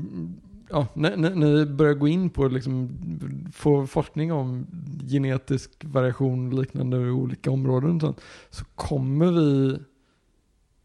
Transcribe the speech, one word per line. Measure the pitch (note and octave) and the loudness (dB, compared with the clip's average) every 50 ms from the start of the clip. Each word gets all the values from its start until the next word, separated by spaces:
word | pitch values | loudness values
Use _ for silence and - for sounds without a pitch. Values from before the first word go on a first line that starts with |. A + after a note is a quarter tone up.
| - - - F3 D#3+ E3+ F3+ - - - - - - - | -10 -10 -10 -10 -10 -10 -12 -14 -18 -20 -20 -20 -16 -4
Ja, | - D3 C3+ - - | -2 -2 -2 -2 -2
när, | - D3 F3 G#3 F#3 | 0 0 0 2 2
när, | D#3 E3+ F#3+ | 0 0 2
när | E3+ D3+ D3 D3 | 4 4 6 6
vi | D3+ D3+ | 4 4
börjar | D3 C#3 C#3 D#3 D3 D3 | 2 2 4 4 4 4
gå | C#3 C#3+ D3 | 4 2 2
in | E3 F#3 F#3 E3 | 2 2 0 0
på | - - C#3 C3 | 0 0 0 0
liksom, | B2+ B2+ A#2 C3+ C3 B2+ B2+ B2 C3+ - - - - D3+ C#3 C#3 C3+ C#3 E3 E3+ - | 0 0 -2 -2 -2 -2 -4 -4 -6 -10 -8 -8 -8 -8 -8 -10 -10 -10 -12 -12 -14
få | - - D3 C#3+ C#3 C3+ C3 | -2 2 4 4 4 2 0
forskning | - D#3 C#3 - - D3+ D#3 E3 E3 | -2 -4 -4 -4 -4 -4 -2 -2 -2
om | C#3+ C3 B2+ B2+ B2 C3 - F3+ E3+ - C#3+ C3+ C3+ C3+ B2+ | -2 -2 -2 -4 -6 -8 -10 -12 -12 -12 -10 -10 -10 -6 -2
genetisk | C3+ C#3 C3+ C3+ B2+ B2+ - - C#3 B2 - - - _ - | 0 0 2 0 0 -2 -2 -2 -4 -4 -4 -8 -16 _ -14
variation | D#3 C3+ C3+ B2+ B2+ A#2+ - C3+ C3 B2+ B2+ B2+ B2+ | -4 0 0 0 0 0 0 0 0 0 0 -2 -2
och | B2+ C3 | -2 -2
liknande | C3+ - - C#3 C3 B2+ B2+ B2+ | -2 -4 -4 -4 -2 0 0 0
i | B2 B2 | 0 0
olika | B2+ C3 C3 B2 C3 - - C#3 | 0 0 -2 -2 -4 -4 -4 -2
områden | C3+ C3+ C3 C3 B2+ B2+ C3+ E3 E3+ | -2 0 0 2 0 2 2 2 0
och | D#3+ | 0
sånt, | D#3 D3 - - - - - - - _ | 0 -2 -4 -6 -12 -20 -20 -20 -20 _
så | - - - - _ | -16 -16 -16 -14 _
kommer | - - - D#3 C#3 C3 C3 C3+ D3+ E3+ F3+ | -10 -6 -4 -4 -2 -2 0 2 2 4 4
vi | F3 E3+ D#3 C#3+ C#3 C3+ C3+ C3+ C3+ D3 - - _ _ _ _ _ _ _ _ _ _ _ _ _ _ _ _ _ _ | 4 4 4 4 4 4 2 2 0 -4 -8 -16 _ _ _ _ _ _ _ _ _ _ _ _ _ _ _ _ _ _